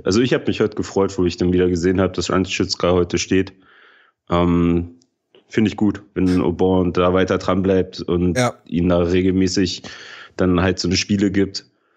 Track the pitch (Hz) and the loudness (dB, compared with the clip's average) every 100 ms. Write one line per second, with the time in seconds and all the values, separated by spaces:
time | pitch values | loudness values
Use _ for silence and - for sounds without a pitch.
0 | - 101 127 147 - 92 107 - 92 - | -2 0 2 0 -2 -2 -2 -2 -4 -2
1 | 98 - 90 - 90 90 90 90 87 92 | -2 0 -2 0 0 2 2 2 0 2
2 | 92 90 85 92 92 - 95 - 87 90 | 0 -2 -2 -2 0 -2 -4 -2 0 2
3 | 90 - - 95 95 - _ - - _ | 0 -2 0 0 0 -8 _ -20 -20 _
4 | _ _ - 87 87 87 85 87 87 - | _ _ -4 0 2 2 2 0 -2 -12
5 | _ _ _ - _ - 107 - 104 98 | _ _ _ -20 _ 0 0 0 -2 -2
6 | - - 92 90 - 82 92 92 87 87 | -8 -2 0 2 0 0 2 2 2 2
7 | 90 92 92 95 - 92 95 95 90 - | 2 2 2 0 0 0 2 0 0 -6
8 | 82 87 90 85 123 - - 85 87 87 | -4 0 0 0 -2 -4 -6 -2 2 2
9 | 87 92 92 92 95 101 92 - - - | 2 2 2 2 0 0 -2 -4 -12 -18
10 | - - - - 92 90 92 90 90 90 | -18 -20 -14 -2 0 2 0 0 -2 -2
11 | - 101 101 95 98 - - _ _ | 0 0 0 0 -2 -4 -16 _ _